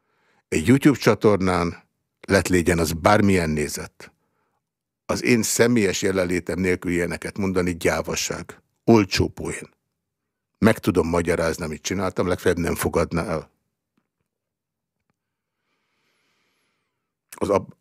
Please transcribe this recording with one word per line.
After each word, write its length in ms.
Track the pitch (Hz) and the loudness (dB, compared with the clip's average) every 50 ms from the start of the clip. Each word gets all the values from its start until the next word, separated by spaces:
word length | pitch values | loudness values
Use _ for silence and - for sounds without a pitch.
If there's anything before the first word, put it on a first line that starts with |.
| _ _ _ _ _ _ _ _ _ - | _ _ _ _ _ _ _ _ _ -6
Egy 180 | - 80 78 | -4 -2 2
YouTube 320 | 98 127 - - 151 123 - | 4 4 6 6 4 4 4
csatornán 840 | - 127 107 - - 110 104 87 95 92 92 87 87 85 90 - _ _ _ _ _ _ _ _ | 4 2 2 4 4 4 4 4 2 0 0 0 -2 -4 -6 -10 _ _ _ _ _ _ _ _
lett 280 | - - 98 95 87 - | -2 2 2 2 2 2
légyen 300 | 90 90 82 90 85 82 | 2 2 2 2 2 0
az 140 | 82 76 | 0 -2
bármilyen 580 | 85 80 82 104 104 107 104 98 95 90 85 78 | -2 0 2 2 4 4 4 2 2 2 0 -2
nézet. 600 | 78 76 73 71 - - - - _ - - - _ _ _ _ _ _ _ _ _ _ _ _ _ _ _ _ _ _ _ | -2 -4 -4 -6 -6 -10 -12 -14 _ -20 -20 -20 _ _ _ _ _ _ _ _ _ _ _ _ _ _ _ _ _ _ _
Az 160 | - - 101 | -6 -6 -2
én 200 | - 123 123 113 | 2 2 2 2
személyes 600 | 104 - - - 117 120 123 117 101 92 90 - | 2 0 2 2 4 4 4 2 2 2 0 -2
jelenlétem 560 | 104 98 95 95 90 87 90 87 - - 85 85 | -2 -2 0 0 0 0 -2 -4 -4 -4 -4 -2
nélkül 320 | 95 90 90 90 - 90 | 0 0 0 -2 -2 -2
ilyeneket 480 | 87 85 87 85 82 - - 85 - - | -2 -2 -2 -4 -6 -8 -12 -12 -8 -6
mondani 380 | 101 98 90 92 90 90 85 | -4 -2 -2 -2 -2 -2 -4
gyávaság. 840 | 82 - 90 78 80 80 85 82 - - - - - - - - _ _ _ _ _ - | -2 -2 -2 -2 -2 -4 -6 -6 -6 -6 -6 -8 -8 -10 -16 -18 _ _ _ _ _ 4
Olcsó 440 | - 113 110 101 - - - 85 82 | 6 6 6 6 2 0 -2 -2 -2
poén. 460 | - - 78 78 - - - - _ _ _ _ _ _ _ _ _ _ _ _ _ _ _ _ _ - | -4 -8 -10 -10 -10 -12 -14 -18 _ _ _ _ _ _ _ _ _ _ _ _ _ _ _ _ _ 0
Meg 200 | 95 110 110 - | 2 2 2 2
tudom 300 | - 113 92 90 78 78 | 0 0 0 0 0 2
magyarázni, 560 | 85 87 85 87 82 80 82 82 78 80 87 | 0 0 0 0 0 0 0 -2 -2 -4 -6
amit 180 | 78 76 73 | -10 -10 -10
csináltam, 440 | - - 92 98 95 92 - - 101 | -8 -8 -6 -4 -4 -6 -4 -4 -2
legfeljebb 340 | 90 90 - - 92 85 85 | -2 -2 -2 0 -2 0 0
nem 140 | 80 80 82 | -2 -4 -4
fogadna 500 | - - 80 - 85 80 - 85 82 80 | -2 -4 -2 0 -2 -2 -2 -4 -6 -4
el. 260 | 101 80 78 73 _ _ _ _ _ _ _ _ _ _ _ _ _ _ _ _ _ _ _ _ _ _ _ _ _ _ _ _ _ _ _ _ _ _ _ _ _ _ _ _ _ _ _ _ _ _ _ _ _ _ _ _ _ _ _ _ _ _ _ _ _ _ _ _ _ _ _ _ _ _ _ _ _ _ _ _ - - | -4 -6 -8 -8 _ _ _ _ _ _ _ _ _ _ _ _ _ _ _ _ _ _ _ _ _ _ _ _ _ _ _ _ _ _ _ _ _ _ _ _ _ _ _ _ _ _ _ _ _ _ _ _ _ _ _ _ _ _ _ _ _ _ _ _ _ _ _ _ _ _ _ _ _ _ _ _ _ _ _ _ -18 -10
Az 120 | - - 98 | -6 -2 0
ap-, 280 | 98 95 - - - _ | 0 0 -2 -4 -14 _